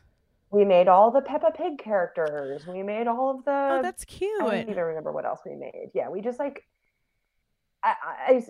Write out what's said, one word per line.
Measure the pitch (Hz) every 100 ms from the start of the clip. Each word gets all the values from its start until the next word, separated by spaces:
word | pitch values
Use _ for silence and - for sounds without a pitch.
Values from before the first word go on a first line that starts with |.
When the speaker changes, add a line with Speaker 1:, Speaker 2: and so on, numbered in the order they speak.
| _ _ _ _ _
Speaker 1:
we | 202 202
made | 180 180
all | 185 226
the | 269
Peppa | 277 294 330 311
Pig | 349 285
characters. | 214 202 - - 156 147 135 147 170
We | 185
made | 202 214 233
all | 233 269 262
of | 285
the |
Speaker 2:
Oh, | 277 277 269
that's | 359 -
Speaker 1:
I | - - 381 427
don't | 320
Speaker 2:
cute. | 202 226
Speaker 1:
even | 185
remember | 165 160 151
what | 151 -
else | - -
we | 143
made. | 131 - -
Yeah, | 185 123
we | 185
just, | 226 240
like, | 190 - - _ _ _ _ _ _ _ _ _ _ _
I, | 214 - 160 - 262 254